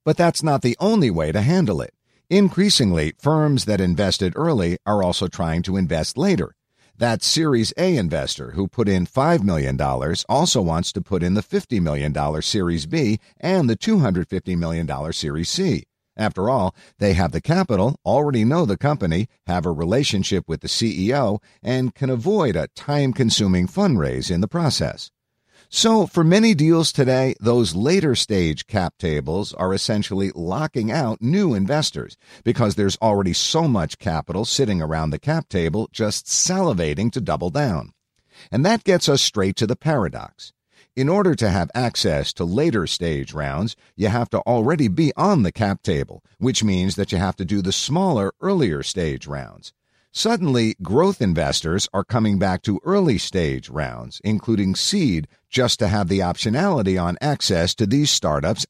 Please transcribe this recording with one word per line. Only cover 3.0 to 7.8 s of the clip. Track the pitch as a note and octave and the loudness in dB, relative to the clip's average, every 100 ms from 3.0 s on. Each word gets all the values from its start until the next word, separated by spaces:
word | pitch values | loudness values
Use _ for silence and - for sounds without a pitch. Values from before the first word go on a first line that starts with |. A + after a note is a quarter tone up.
| D2+ - | 0 -2
firms | C#3+ D#3 D3+ C3+ | 0 2 2 2
that | G#2+ G2+ | 0 0
invested | F#2 F2 G2 - F#2 F#2+ | 0 2 0 0 -2 0
early | E3 B2+ E2+ F2+ - | 0 0 0 -2 -2
are | G#2 | 0
also | F2+ - F#2 | 0 -2 -4
trying | - E2 E2 | -4 -2 -2
to | F#2 G2 | -2 -2
invest | E2+ D#2+ - A#2+ | 0 -2 -4 -2
later. | G3 D3 - - _ _ _ - | 0 0 -2 -10 _ _ _ -4
That | A#2 A2+ | -2 -2
Series | - D#3 D#3+ A#2+ A2 | 0 0 2 2 0
A | - | 0